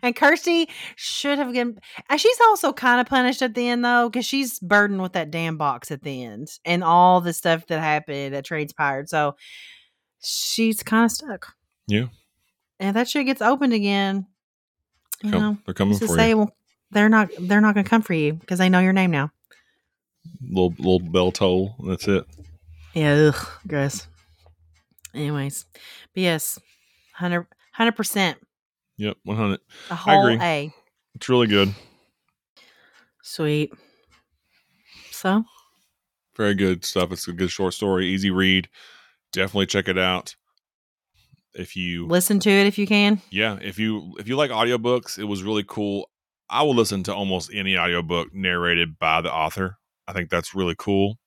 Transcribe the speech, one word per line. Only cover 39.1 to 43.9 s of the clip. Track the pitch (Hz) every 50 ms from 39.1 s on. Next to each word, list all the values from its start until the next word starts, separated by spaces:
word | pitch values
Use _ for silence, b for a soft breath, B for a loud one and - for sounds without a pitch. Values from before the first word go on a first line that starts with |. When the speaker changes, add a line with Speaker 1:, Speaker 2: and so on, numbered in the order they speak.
| b b b _
Speaker 2:
Definitely | - 90 95 95 - 104 98
check | 87 - 101 90
it | 95 92
out. | 92 92 92 92 90 - - - _ _ _ _ _ _ _ _ _ _ _ _ _ _ _ _ _ _ _ _ _ _ _ _
If | - 92 - -
you | 92 92 87 87 85 87
Speaker 1:
Listen | - 170 180 180 - 208 196
to | - 214
it | 196 196 196
if | 202 196
you | - 202
can. | 196 214 202 202 202 208 196 - _
Speaker 2:
Yeah, | - 95 110 113 101 95
if | - 101 90 92
you, | 110 110